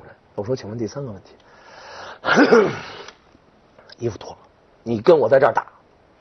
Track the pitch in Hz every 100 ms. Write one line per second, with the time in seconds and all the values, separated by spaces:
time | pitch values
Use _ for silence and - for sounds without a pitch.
0 | - - _ - 104 131 95 113 110 143
1 | 135 95 - - _ - - - - -
2 | - - - - 285 233 185 - - -
3 | - - _ _ _ _ _ _ - -
4 | 117 101 - - _ _ _ _ 113 117
5 | 113 165 113 135 131 107 - _ _ _
6 | _ _